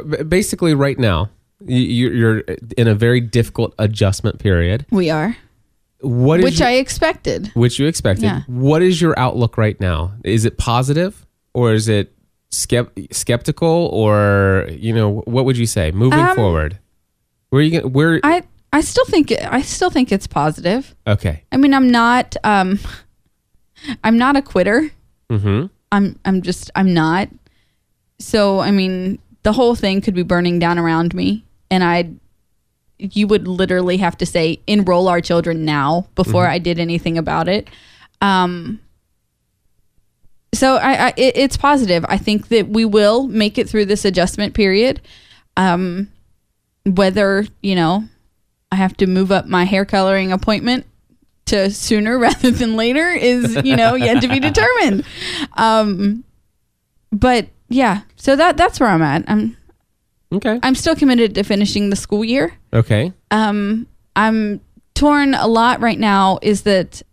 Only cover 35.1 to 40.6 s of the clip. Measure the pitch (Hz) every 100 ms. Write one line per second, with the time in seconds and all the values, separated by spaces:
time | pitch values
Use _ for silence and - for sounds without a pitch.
35.1 | 175 170 170 170 165 156 147 139 170 -
36.1 | - 185 175 180 175 175 170 170 170 175
37.1 | 165 156 160 165 202 - - _ _ -
38.1 | - 202 190 180 175 165 220 - _ _
39.1 | _ _ _ _ _ _ _ _ _ _
40.1 | _ - _ _ 226